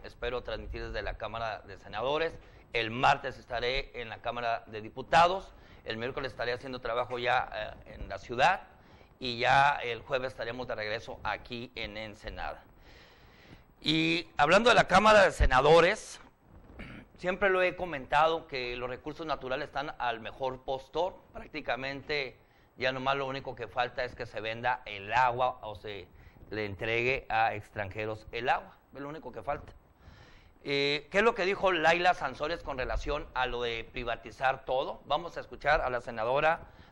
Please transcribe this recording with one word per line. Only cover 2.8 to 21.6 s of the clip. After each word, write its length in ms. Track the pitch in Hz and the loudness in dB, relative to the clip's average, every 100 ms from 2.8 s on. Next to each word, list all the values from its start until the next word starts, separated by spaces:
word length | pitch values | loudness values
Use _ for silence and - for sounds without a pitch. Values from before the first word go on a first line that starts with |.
| 113 | -2
martes 440 | 117 135 143 135 120 | 2 4 4 0 -10
estaré 640 | 113 120 120 135 139 127 | -8 -4 -2 -2 -6 -10
en 100 | 113 | -12
la 80 | 101 | -8
Cámara 440 | 117 117 117 117 - | -8 -4 -2 -4 -6
de 140 | 107 | -12
Diputados, 720 | 107 120 131 165 175 190 185 - - - | -10 -12 2 6 6 4 -6 -16 -20 -14
el 120 | - 110 | -8 -6
miércoles 340 | 120 135 135 | -6 -6 -8
estaré 220 | - 120 | -6 -4
haciendo 280 | 123 135 127 | -4 -6 -8
trabajo 380 | 123 117 120 123 | -4 -2 -2 -2
ya, 320 | 120 123 - | 2 2 0
eh, 420 | - 107 - - | -6 -10 -12 -16
en 140 | 107 101 | -14 -10
la 100 | 98 | -10
ciudad 440 | - 120 151 196 - - - - - - | -6 2 4 2 -4 -20 -20 -20 -20 -10
y 220 | 127 117 | -6 0
ya 400 | 120 135 139 143 | 4 6 6 2
el 200 | 117 113 | -2 -6
jueves 260 | - 135 127 | -2 -2 -2
estaremos 400 | 131 113 120 123 | -6 -8 -6 -6
de 80 | 110 | -6
regreso 420 | 107 113 - 123 | -4 -4 -6 -8
aquí 480 | - 101 - 120 117 | -6 -6 -6 -10 -10
en 220 | - 110 104 | -10 -10 -8
Ensenada. 680 | 110 104 110 92 80 73 - - - - - - - - - - - _ | -12 -12 -12 -8 -8 -10 -16 -20 -20 -20 -20 -20 -20 -20 -20 -20 -20 _
Y 440 | - 160 160 165 170 - | 0 2 2 0 -2 2
hablando 320 | 147 185 233 | 6 8 8
de 80 | 208 | 6
la 100 | 156 | 6
Cámara 380 | 180 214 214 | 6 8 10
de 80 | 185 | 8
Senadores, 880 | - 127 127 143 165 165 214 - - - _ _ - - - - - - - | 6 6 6 8 10 8 4 -6 -16 -20 _ _ -20 -20 -18 -16 -16 -18 -6
siempre 320 | 175 185 196 | -4 2 4
lo 120 | 185 | 4
he 120 | 185 | 2
comentado 720 | 165 180 147 127 147 160 165 - | 0 -6 -6 0 4 4 2 -4
que 300 | 139 123 123 | -6 -4 -4
los 120 | 123 | -6
recursos 380 | 123 151 147 160 | -6 -10 -8 -6
naturales 400 | 139 131 131 143 | -6 -4 -4 -4
están 300 | 139 147 - | -6 -6 -4
al 220 | 123 117 | -4 -4
mejor 420 | 107 - 131 127 | -8 -6 -6 -6
postor, 540 | - 135 - 151 180 185 - | -6 -8 -6 -2 -2 -4 -14
prácticamente 1040 | - 165 156 | -16 -12 -8